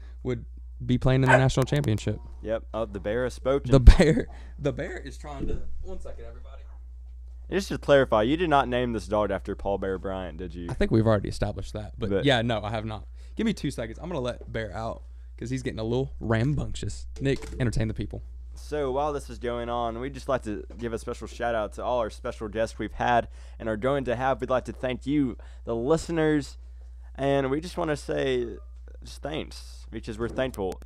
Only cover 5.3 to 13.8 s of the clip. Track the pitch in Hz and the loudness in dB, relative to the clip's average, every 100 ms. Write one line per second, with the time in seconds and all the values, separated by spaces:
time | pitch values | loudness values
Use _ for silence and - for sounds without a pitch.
5.3 | 139 143 - - - 185 - 123 113 117 | -4 -2 0 0 -4 -4 -6 -8 -10 -12
6.3 | 117 - - - - - - - - - | -12 -14 -14 -14 -14 -16 -16 -16 -16 -16
7.3 | - - 170 196 147 - 143 127 107 113 | -14 -4 -2 -2 0 6 8 8 6 6
8.3 | 160 180 143 123 123 123 110 90 107 101 | 4 4 4 4 2 0 -2 0 2 2
9.3 | 95 - 95 98 98 98 95 98 95 90 | 0 -4 -4 -2 0 0 -2 -4 -6 -6
10.3 | 78 90 87 85 - 202 113 110 107 - | -8 -10 -8 -6 0 4 4 6 4 2
11.3 | - 104 101 - 107 104 - 107 131 143 | -4 -4 -4 -8 -8 -10 -6 0 2 4
12.3 | 123 117 110 104 113 107 107 - - - | 4 2 0 -2 -4 -6 -8 -12 -14 -10
13.3 | - 220 196 151 - | -2 -2 0 -4 -4